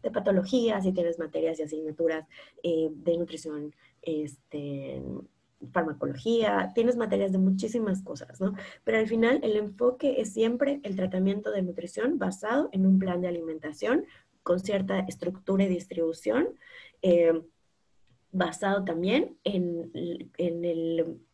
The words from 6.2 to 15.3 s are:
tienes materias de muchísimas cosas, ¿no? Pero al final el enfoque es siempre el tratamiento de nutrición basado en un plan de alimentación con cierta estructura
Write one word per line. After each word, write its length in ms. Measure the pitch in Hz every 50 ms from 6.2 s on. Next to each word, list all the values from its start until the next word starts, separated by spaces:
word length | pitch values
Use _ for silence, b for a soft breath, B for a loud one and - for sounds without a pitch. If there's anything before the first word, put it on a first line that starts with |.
| - 220 233 233 220 208 202 196 190 190 -
tienes 220 | 233 226 240 247
materias 340 | 233 226 202 196 196 196 190
de 60 | 190
muchísimas 640 | 190 190 190 190 190 226 220 226 240 220 202 190 190
cosas, 400 | 190 - 156 - - - - -
¿no? 140 | 190 185 190 B B B B B _
Pero 140 | - 220
al 100 | 220 220
final 320 | 214 226 226 226 233 262 311
el 140 | - 226 214
enfoque 640 | 214 214 202 196 - 240 247 254 - - 277 - -
es 140 | 220 190 -
siempre 480 | 220 226 226 240 247 285 277 285 285 -
el 140 | 214 190
tratamiento 520 | 190 185 185 185 185 190 196 196 208 208 214
de 100 | 214 202
nutrición 580 | 185 180 175 - 170 175 - 208 220 262 349 262
basado 480 | 196 185 190 - - 214 233 277 320 - -
en 120 | 190 190
un 140 | 190 196 190
plan 220 | 190 185 175 180
de 80 | 180 180
alimentación 760 | 175 170 165 165 160 160 151 151 151 - 202 214 254 339 415 B B B B B _ _ _
con 160 | - 180 185
cierta 400 | 190 - 202 196 190 190 196 190
estructura 640 | 190 190 - - - 175